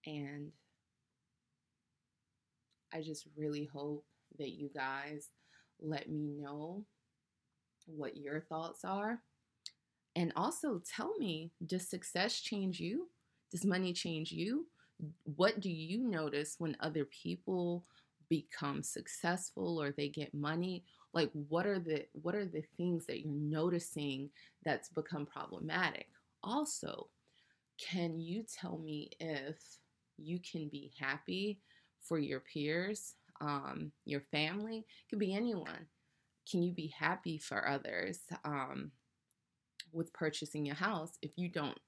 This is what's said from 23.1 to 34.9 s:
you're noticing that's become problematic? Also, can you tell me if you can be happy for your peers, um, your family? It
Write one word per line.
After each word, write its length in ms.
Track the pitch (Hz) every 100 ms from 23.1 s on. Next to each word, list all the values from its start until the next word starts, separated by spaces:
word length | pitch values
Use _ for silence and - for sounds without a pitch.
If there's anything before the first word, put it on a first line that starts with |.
| 135
you're 100 | 156
noticing 1000 | 143 147 156 165 175 175 - 147 135 139 - - _ -
that's 240 | 131 -
become 360 | - 151 160 147
problematic? 840 | - - - 156 165 180 - - - _ _
Also, 640 | 190 247 294 - - - - _ _ _ _ _ _ _
can 400 | - 180 170 165
you 240 | 165 190
tell 340 | 220 - 185 170
me 340 | 156 151 - -
if 380 | 165 147 135 156 - - _ _ _ -
you 220 | 151 175
can 280 | 175 170 151
be 240 | 143 - -
happy 600 | 135 147 - 185 202 202 _ - _ _
for 160 | - 165
your 220 | 143 135
peers, 760 | - - 147 165 185 214 - - _ -
um, 520 | 147 143 139 139 151 - -
your 160 | 143 143
family? 480 | 147 156 190 214 226
It 300 | 220